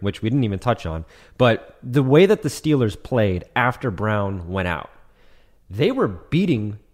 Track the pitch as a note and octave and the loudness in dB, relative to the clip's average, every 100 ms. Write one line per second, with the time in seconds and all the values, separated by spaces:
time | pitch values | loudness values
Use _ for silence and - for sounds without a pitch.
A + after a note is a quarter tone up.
0 | G2+ - A2+ C#3 A2+ F#2+ B2 A2+ E2+ D#2+ | -6 -4 -2 0 0 -2 -2 -2 -4 -8
1 | D#2+ - - - B2+ A2 - - B2+ C3 | -10 -20 -12 2 2 2 -4 -16 -2 0
2 | C3 D3 F#3+ G#3+ D3 - D#3 C#3+ A2 - | 4 6 6 4 -2 -4 0 2 0 -2
3 | - B2+ G#2 F2+ - B2 B2 - C3 F2 | -4 0 0 0 -4 -2 0 -2 -6 -4
4 | G#2+ G#2+ G2+ G2 E2+ F#2+ F2+ E2 - - | -2 -2 -2 -6 -6 -4 -2 -4 -8 -18
5 | - _ - - _ _ - F#2+ F3+ C4 | -20 _ -20 -20 _ _ -12 -2 0 2
6 | D#3 F2+ - D#3 F#3+ A#2 G#2 G#2+ - | -2 -4 -4 0 2 0 -4 -10 -16